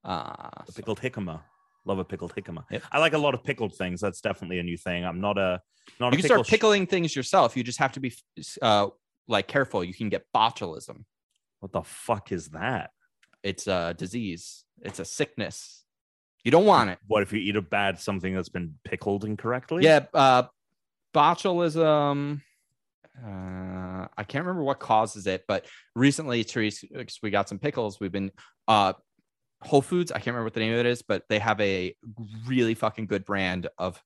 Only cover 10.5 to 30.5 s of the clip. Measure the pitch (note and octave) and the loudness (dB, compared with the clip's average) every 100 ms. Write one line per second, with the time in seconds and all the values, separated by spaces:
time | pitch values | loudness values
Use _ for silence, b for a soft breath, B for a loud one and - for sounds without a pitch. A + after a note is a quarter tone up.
10.5 | - F#2 D#2 - - - _ _ _ _ | 0 -10 -10 -14 -20 -20 _ _ _ _
11.5 | _ G2 - D#2+ - - G#2+ - F#2 D2 | _ -8 -6 -6 -12 -4 -4 -2 -8 -8
12.5 | D#2 G#2+ A#2 - _ _ _ _ _ G2 | -8 -4 -4 -8 _ _ _ _ _ -10
13.5 | F#2 - F#2 E2+ E2+ F#2 A#2 G#2 E2+ - | -8 -2 -2 -2 -6 -8 -8 -8 -10 -14
14.5 | - _ _ - G2+ F2 - D3 - F#2+ | -20 _ _ -14 -10 -12 -4 -4 -4 -8
15.5 | - - - _ _ _ _ _ _ A#2 | -8 -18 -20 _ _ _ _ _ _ 4
16.5 | D#3 G#3 E3+ G#2+ F2+ G2+ G#2+ G2 G#2 G2 | 6 8 6 6 -2 0 0 2 -2 0
17.5 | G#2 F2 G2+ G2+ F2+ - G2 F#2 F#2 F2+ | -2 -2 0 0 -2 -4 -4 -2 -4 -4
18.5 | F#2 E2+ D2+ - F#2 G#2 G2+ G#2+ G#2 A2+ | -8 -8 -10 -10 -6 -2 -2 -4 -6 -4
19.5 | B2 - E3 D#3+ D#3 C3+ D#3+ C3+ B2+ B2+ | -4 -4 2 6 6 4 4 6 6 2
20.5 | _ _ _ _ _ _ D#3+ D3+ E3+ G3+ | _ _ _ _ _ _ 2 4 4 0
21.5 | F3 E3+ D#3 D#3 D3+ C#3+ C#3+ C#3+ D3 _ | 0 0 2 4 4 2 0 -4 -6 _
22.5 | _ _ _ _ _ _ - A2+ F#2+ F#2 | _ _ _ _ _ _ -16 -12 -10 -10
23.5 | F#2 F#2 F#2 F#2 F#2 F#2 - G#2+ C3+ F3+ | -10 -10 -10 -10 -10 -12 -10 -6 -6 -4
24.5 | F3+ C#3 C#3 - A2 A2 G#2+ F#2+ F#2 - | -4 -2 -4 2 4 4 -2 -4 -4 -2
25.5 | F#2+ - B B - C3+ C#3 D3+ A#2+ A2 | -4 -4 B B 4 4 4 -2 -2 -2
26.5 | - G#2+ - - - - - G#2+ G2+ G2+ | -2 -2 -4 -14 -14 -14 -8 -2 0 0
27.5 | G2 D3 C#3+ A2 G2 G2 G2 G2 _ b | -4 -4 -2 -6 -4 -6 -4 -6 _ b
28.5 | b - A2 G2 F#2+ _ _ _ _ _ | b 2 4 4 0 _ _ _ _ _
29.5 | _ - C#3+ C3+ F3+ F3 - - A#2+ A2+ | _ 2 2 4 -2 0 -4 -4 -4 -4